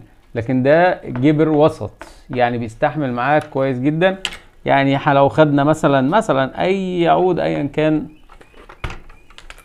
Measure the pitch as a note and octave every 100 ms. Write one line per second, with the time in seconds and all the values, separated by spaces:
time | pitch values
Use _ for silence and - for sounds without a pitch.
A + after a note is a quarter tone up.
0 | - _ _ B2+ A2+ B2+ C3 D#3+ F3+ E3+
1 | - B2 C#3+ D3+ D#3 D3 D#3 - G#2 -
2 | - - - B2 A#2+ A#2+ A#2 - D3 C#3+
3 | C3+ A#2+ C3 D3+ - C3+ C3+ B2 C#3 D#3+
4 | F#3 F#3+ - - - _ C#3 C3+ C#3 C#3
5 | D#3 C#3 C#3 D3 D3+ C#3+ C#3+ D#3 D#3 C#3
6 | C3 G#3 G#3+ C3+ C3+ - F3+ G3 F#3 F3+
7 | E3+ D#3+ F#3 D#3+ D3+ D#3+ C#3+ D3+ D#3 D#3
8 | - - - - - - - - - -
9 | - - - - - -